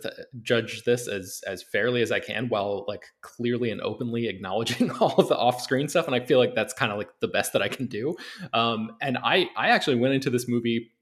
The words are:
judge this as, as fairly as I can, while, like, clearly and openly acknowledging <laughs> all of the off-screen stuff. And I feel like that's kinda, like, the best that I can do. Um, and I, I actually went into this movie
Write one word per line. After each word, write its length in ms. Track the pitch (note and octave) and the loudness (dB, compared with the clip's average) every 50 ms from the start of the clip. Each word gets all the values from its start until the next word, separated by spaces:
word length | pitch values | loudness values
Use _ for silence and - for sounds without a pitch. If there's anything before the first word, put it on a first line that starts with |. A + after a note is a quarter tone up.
| - - - - - - - B2 | -8 -10 -10 -10 -14 -16 -16 -14
judge 420 | A2 - B2 A#2 A2 G#2 G#2+ A2 - | -2 0 0 0 0 -2 -6 -4 0
this 220 | A#2+ A#2+ A#2+ B2 - | 2 2 2 0 -4
as, 360 | G2+ G2 F#2 F2+ - - - | -6 -6 -6 -8 -12 -10 -8
as 160 | G2 G2 F2+ | -8 -8 -8
fairly 400 | - - - G#2+ G#2 B2 B2 B2 | -8 -4 -2 0 0 2 2 2
as 100 | A#2 G#2+ | 2 2
I 80 | A2+ G2+ | 0 -2
can, 300 | - - G#2+ G#2+ B2 B2 | -2 -4 -4 -4 -2 -2
while, 360 | A#2 G#2 G2 G2+ G2+ F#2+ G2 - | 0 0 0 0 -2 -4 -4 -6
like, 160 | G#2 G2 - - _ _ | -10 -10 -12 -18 _ _
clearly 480 | - - - - A#2 A#2+ A#2+ A#2 B2 A#2 | -20 -20 -10 -4 -2 -2 0 0 0 -2
and 100 | G#2 G2 | -4 -4
openly 460 | - G2+ G#2 - B2+ A#2+ A2+ A#2 A#2 A2+ | -4 -6 -4 -4 -4 -4 -2 -2 -2 -2
acknowledging 640 | F#2+ F#2 F#2+ G#2+ A2 A2+ A#2 A2 - - B3+ G3 | -4 -6 -6 -4 -2 -2 -2 -2 0 0 0 0
<laughs> 80 | - - | 2 2
all 140 | A3 - - - | 2 4 6 4
of 80 | F#3 - | 4 4
the 100 | D#3 - | 2 4
off-screen 500 | A2+ B2 B2 - - - C3+ B2+ C#3+ C#3+ | 4 2 2 2 -2 -2 0 0 0 2
stuff. 200 | - F3 E3 - | 0 0 2 2
And 80 | C3 | 0
I 40 | B2 | -2
feel 200 | B2 - D3+ B2+ | 2 4 6 6
like 160 | B2 A2 - | 6 4 2
that's 180 | A2+ G#2+ - - | 0 -2 -2 -2
kinda, 220 | - C#3 A#2 G2+ | -2 -2 -2 -2
like, 160 | G#2 G2+ - - _ | -4 -6 -10 -6 _
the 80 | - G#2+ | -4 0
best 260 | - G2+ G2+ - - | 0 0 0 2 0
that 80 | A2+ | 0
I 60 | G2 G#2 | 0 0
can 180 | - - C3+ | -2 -4 -6
do. 300 | A#2 - G#2 A#2 D3 F3 - - - - - F#3+ - - | -6 -4 -4 -4 -4 -4 -6 -10 -14 -16 -14 -8 -2 0
Um, 440 | A2+ A#2 A#2 A2+ A2 A2 A2+ - - | 2 2 2 0 -2 -4 -6 -8 -6
and 180 | C#3 C#3+ B2+ - - | -4 -4 -2 -2 0
I, 280 | A2+ D3+ F#3+ E3+ - - | 2 2 2 2 0 -2
I 140 | - A#2+ F#3 | 0 2 4
actually 280 | A#3+ G#3+ - - C3 A#2+ | 4 4 4 2 2 2
went 180 | A#2+ C3+ C#3 | 4 2 2
into 160 | C3+ C3+ C#3 | 2 2 2
this 160 | B2 B2 B2 B2 | 2 2 2 0
movie 460 | A#2+ A#2+ A#2 A#2 A#2 A#2 A#2 - _ _ | 0 0 2 2 0 0 -2 -6 _ _